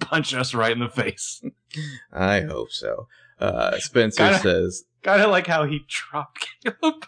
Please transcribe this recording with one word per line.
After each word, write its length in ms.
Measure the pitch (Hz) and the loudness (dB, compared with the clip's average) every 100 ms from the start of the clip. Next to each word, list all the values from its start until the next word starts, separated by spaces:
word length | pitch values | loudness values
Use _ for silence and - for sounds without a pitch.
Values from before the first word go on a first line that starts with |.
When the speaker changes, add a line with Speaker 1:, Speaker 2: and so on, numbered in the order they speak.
Speaker 1:
punch 340 | - 160 147 | -2 -2 0
us 200 | 131 127 | -2 -2
right 180 | 120 113 | 0 2
in 60 | 117 | 2
the 80 | 120 | -2
face. 540 | - 101 - - - - - _ 156 | -2 -4 -4 -10 -10 -12 -14 _ -12
<laughs> 340 | 147 131 - | -10 -12 -12
Speaker 2:
I 280 | - 95 101 | -2 0 0
hope 280 | 78 64 55 | 0 -6 -8
so. 360 | - 55 55 - _ _ - | -6 -6 -8 -10 _ _ -6
Uh, 400 | - 58 57 107 | -2 0 0 -2
Spencer 440 | - 123 110 - | -2 2 2 4
Speaker 1:
Kinda, 140 | 180 190 | 4 4
Speaker 2:
says, 460 | 98 90 90 - - _ | 4 2 0 -4 -14 _
Speaker 1:
kinda 260 | - 196 214 | 2 4 6
like 180 | 185 175 | 4 2
how 180 | 165 151 | 0 0
he 140 | 147 - | -2 -6
dropped 580 | - - 147 143 - - - | -10 -8 -8 -8 -10 -12 -8
Caleb. 400 | 240 - 320 311 | -6 0 0 0